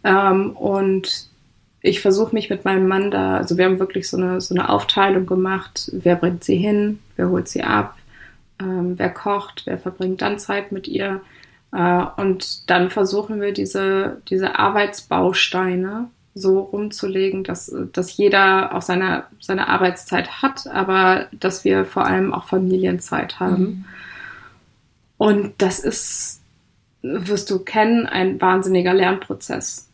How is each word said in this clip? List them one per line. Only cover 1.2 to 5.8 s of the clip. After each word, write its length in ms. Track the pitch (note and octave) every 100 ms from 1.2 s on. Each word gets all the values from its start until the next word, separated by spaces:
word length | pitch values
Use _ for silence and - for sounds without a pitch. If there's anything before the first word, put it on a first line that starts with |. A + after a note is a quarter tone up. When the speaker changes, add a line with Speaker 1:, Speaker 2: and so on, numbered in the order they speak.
| - _ _ _ _ _
Speaker 1:
ich 200 | - G3
versuche 340 | G3+ G3 A3+
mich 160 | A3 -
mit 140 | G3
meinem 220 | F#3+ F#3+ F#3
Mann 240 | F#3+ G3+
da, 260 | G3 F#3+ F#3
also 220 | F3+ F3
wir 60 |
haben 140 | F#3 F#3
wirklich 300 | F#3+ G3 -
so 80 | F#3
eine, 240 | F#3 F#3
so 140 | F#3
eine 140 | F3+ -
Aufteilung 580 | G#2 - - G3 F#3+ F#3
gemacht, 640 | F#3 F#3 F#3+ - -